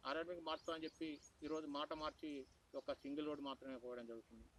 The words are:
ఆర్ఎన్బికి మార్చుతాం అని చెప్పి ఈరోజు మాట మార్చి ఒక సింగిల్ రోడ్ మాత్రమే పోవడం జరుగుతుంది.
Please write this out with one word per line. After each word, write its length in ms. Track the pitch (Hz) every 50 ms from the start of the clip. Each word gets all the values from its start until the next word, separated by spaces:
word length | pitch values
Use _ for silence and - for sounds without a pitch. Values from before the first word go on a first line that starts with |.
| -
ఆర్ఎన్బికి 400 | 135 139 156 165 170 180 175 165 156
మార్చుతాం 260 | 156 156 - - 165
అని 100 | 160 160 156
చెప్పి 220 | - - 165 160 151 143 - - - - -
ఈరోజు 220 | 147 156 156 156 151
మాట 260 | 143 143 151 147 160 156
మార్చి 320 | 156 151 147 - - 156 147 139 131 - - - - - - 139
ఒక 140 | - - 139 -
సింగిల్ 260 | - 143 143 147 151 151
రోడ్ 120 | 151 143 143 139
మాత్రమే 300 | 135 127 - 135 135 123 117
పోవడం 220 | 123 123 123 120 117
జరుగుతుంది. 360 | 117 113 110 - 113 113 113 - -